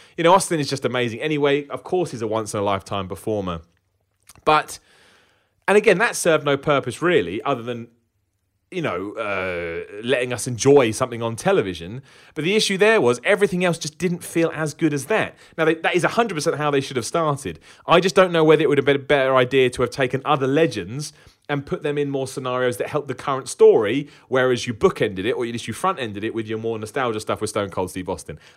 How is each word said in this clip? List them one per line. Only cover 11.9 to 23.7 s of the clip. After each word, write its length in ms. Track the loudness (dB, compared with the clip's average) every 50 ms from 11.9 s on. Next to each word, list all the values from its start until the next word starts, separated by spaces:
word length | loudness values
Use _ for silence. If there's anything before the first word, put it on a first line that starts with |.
| -14 -14 -16 _ _ -20 -20 _ _
But 100 | -6 -2
the 120 | 0 0
issue 200 | 0 0 0 2
there 240 | 2 4 4 4 4
was 200 | 4 2 2 2 2
everything 400 | 0 2 2 2 0 0 0 0
else 140 | 0 0 -2
just 180 | -6 -10 -6 -4
didn't 260 | -4 -4 -4 -4 -8
feel 260 | -4 -2 0 0 0 0
as 200 | -4 -6 -6 -2
good 180 | -2 0 0 0
as 140 | -2 -2
that. 300 | -2 0 0 0 -2 -6 -12 -20 -12 _
Now, 80 | 0 2
they, 100 | 2 2
that 180 | 2 0 0 2
is 100 | 2 0
a 40 | 2
hundred 260 | 2 0 0 0 -2
percent 220 | -4 -2 -2 -2
how 140 | 0 0 0
they 100 | 0 0
should 160 | -2 -2 -4
have 100 | -6 -4
started. 540 | -2 -2 0 0 0 -2 -2 -6 -8 -10 -12 -16 -20 -20 -10 _
I 140 | 4 4 4
just 140 | 4 4 6
don't 180 | 4 4 6 4
know 120 | 4 6
whether 180 | 6 6 6 6
it 60 | 4
would 100 | 2 4
have 60 | 4
been 120 | 4 2
a 40 | 2
better 360 | 2 2 2 2 4 4 4
idea 340 | 4 4 4 4 4 4 4
to 120 | 2 0 -2
have 80 | -2
taken 300 | 0 -2 -2 -2 -2 -2 -2
other 220 | 0 0 0 0
legends 640 | 0 2 2 2 0 0 -4 -8 -8 -10 -10 -10 -12 -14 _ _ _ _ _ _ -6
and 160 | -6 -6 -6
put 200 | -6 -8 -6 -4
them 120 | -4 -4
in 140 | -2 -2 -2
more 160 | -4 -4 -6
scenarios 500 | -6 -8 -8 -6 -4 -2 0 0 0 -2 -2
that 100 | -4 -4
help 180 | -4 -4 -6
the 80 | -6 -10
current 340 | -8 -6 -4 -4 -4 -6 -8
story, 600 | 2 6 8 8